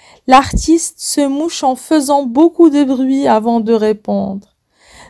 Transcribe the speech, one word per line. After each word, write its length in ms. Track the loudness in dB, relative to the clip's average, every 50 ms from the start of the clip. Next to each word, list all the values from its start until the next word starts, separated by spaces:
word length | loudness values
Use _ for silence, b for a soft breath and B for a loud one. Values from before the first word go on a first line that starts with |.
| b b b b b 4
L'artiste 680 | 4 4 4 2 -4 -4 0 0 0 0 0 -4 -12 -12
se 220 | -10 -8 -2 -2
mouche 420 | -2 -2 -2 -4 -4 -6 -6 -4 -2
en 120 | -4 -4
faisant 480 | -4 -4 -2 0 0 0 0 0 -2 -2
beaucoup 460 | -2 0 2 2 2 4 4 4 4
de 140 | 4 2 0
bruit 440 | 0 0 -2 -2 -2 -2 0 0 2
avant 320 | 0 0 0 0 -2 -2
de 140 | 0 0 0
répondre. « 840 | 0 0 0 -2 -4 -4 -6 -4 -4 -4 -6 -8 -10 -14 _ _ _ _ b b b b b b b b b